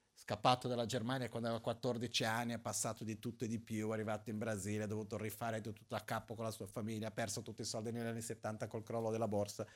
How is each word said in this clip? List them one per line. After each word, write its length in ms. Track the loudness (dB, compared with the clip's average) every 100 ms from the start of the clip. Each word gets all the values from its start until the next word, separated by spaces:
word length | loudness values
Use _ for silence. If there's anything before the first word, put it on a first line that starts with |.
| _
scappato 560 | -12 -4 4 6 6 4
dalla 160 | 2
Germania 460 | 2 0 2 0 0
quando 180 | 0 0
aveva 140 | 0
quattordici 600 | 0 0 0 0 0 2
anni, 280 | 4 2 2
è 60 | -2
passato 440 | -2 0 0 -2
di 160 | -4 -4
tutto 260 | -4 -2
e 20 | -2
di 120 | -2
più, 300 | -2 0 2
è 40 |
arrivato 360 | 2 0 -2 -2
in 80 | 0
Brasile, 460 | 0 0 0 0
ha 40 | 0
dovuto 300 | -2 -2 -4
rifare 460 | -4 -2 -2 -2
tutto 220 | -4 -8 -4
da 180 | -4
capo 300 | -2 -2 -2
con 100 | -4
la 60 | -4
sua 160 | -4 -6
famiglia, 420 | -4 -2 -2 -2
ha 40 |
perso 280 | 0 0 -2
tutti 220 | -4 -6
i 20 |
soldi 280 | -4 -2 -2
negli 120 | -2
anni 160 | -2 -2
settanta 460 | -4 -4 -4 -2 -4
col 160 | -4
crollo 280 | -2 0 2
della 180 | 4 4
borsa, 340 | 4 2 -2
ha 40 | -8